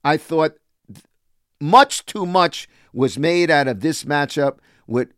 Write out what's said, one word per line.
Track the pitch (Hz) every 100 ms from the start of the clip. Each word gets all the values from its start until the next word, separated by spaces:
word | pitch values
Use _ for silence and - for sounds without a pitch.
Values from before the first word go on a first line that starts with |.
I | 143 151
thought | - 165 156 _ _ _ _
th-, | 101 _ _ _ _ _ _
much | 147 233 277 - -
too | 220 175
much | 185 170 - - _ _
was | - 127 -
made | 156 175 170
out | 151 135
of | 104
this | 160 156
matchup | 135 147 143 151 139 - _ _ -
with | 117 -